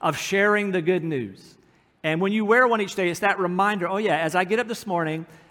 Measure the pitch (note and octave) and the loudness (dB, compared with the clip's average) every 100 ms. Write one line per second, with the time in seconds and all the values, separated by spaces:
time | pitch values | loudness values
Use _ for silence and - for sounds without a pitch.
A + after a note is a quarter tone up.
0 | E3 D3 - G3 G#3 G#3 G3+ F#3 D#3+ F#3 | -4 -4 -2 2 2 2 0 -2 0 0
1 | D#3+ C#3+ G#2+ - - - _ _ _ _ | 0 -4 -6 -10 -20 -20 _ _ _ _
2 | D#3 D#3+ G3 A3 G#3 A#3 B3+ A3+ G3 - | -4 0 0 2 4 4 4 2 0 -2
3 | F3 E3 G3+ F#3+ F3+ F#3 G3+ G#3 G3+ G3 | -2 0 0 0 0 0 0 0 -2 -2
4 | G#3+ D#3 D#3+ F3+ F3+ A3 A#3 A#3 G#3 E3+ | 0 0 0 0 0 0 -2 -6 -4 -4
5 | D#3+ D#3+ E3 - - | -2 -4 -10 -18 -20